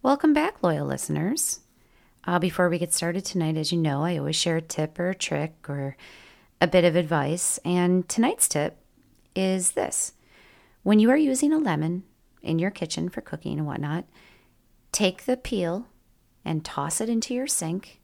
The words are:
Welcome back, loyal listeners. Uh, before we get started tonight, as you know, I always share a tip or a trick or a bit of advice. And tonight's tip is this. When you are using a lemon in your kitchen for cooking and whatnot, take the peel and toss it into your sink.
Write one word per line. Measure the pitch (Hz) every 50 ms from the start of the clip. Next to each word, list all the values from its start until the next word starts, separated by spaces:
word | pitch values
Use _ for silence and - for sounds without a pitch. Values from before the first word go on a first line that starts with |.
| -
Welcome | 262 277 285 - 311 294
back, | 302 302 381 - -
loyal | - 175 156 147 143
listeners. | 139 139 135 - - 151 147 156 185 269 330 - - - - _ _ _ _ _ _ _ _ _ _ _ _ -
Uh, | - 175 180
before | 170 185 - - 180 175
we | 165 170
get | 170 170 -
started | - - 170 170 190 196
tonight, | - - 185 160 156 160 156
as | 156 147
you | 175 170
know, | 160 156 139 139 151
I | 170 180 156
always | 143 143 156
share | - - 175 165 165
a |
tip | 165 160 - - 156 151 156 -
or | 175 180
a | 190
trick | 185 - - 160 147 147 160 160 _ _ -
or | 143 143 139 135 139 _ - - - - - - - _ _ _ _ _
a | 180 175
bit | - 185 170
of | 175 156
advice. | 175 175 151 165 151 139 143 160 180 - - - - _
And | - 175 180 180 180 180 185 180 _
tonight's | - - 226 269 453 - - -
tip | - 147 147 156 - - _ _ _ _ _ _ _ _ _ _ _
is | 190 190 190 190 190 180 185
this. | - - - - - - - - - _ _ _ _ - - - _ _ _ _ _ _ _
When | 190 208 214
you | 214 233
are | 254 302
using | 311 277 262 262 - 294
a | 311 311
lemon | 311 226 160 147 156 160 175 180 190 _ _ _ _ _ _ _ -
in | - 160 165
your | 170 196
kitchen | 202 - 175 160 - - 165 180
for | - -
cooking | - - - 156 - - 156 147
and | 151
whatnot, | 147 139 - 143 147 151 170 - _ _ - - - _ _ _ _ _ _ _ _ _ _ _ _
take | - - 208 190 185 - -
the | - 254 254
peel | - - 247 202 180 165 170 196 240 - _ _ _ _ _ _ _ _ _ _ _
and | - 160 156 156
toss | - - - 143 151 160 -
it | 220 220
into | 233 226 220 - 254
your | 247 262 302
sink. | - - - 160 165 190 - - - _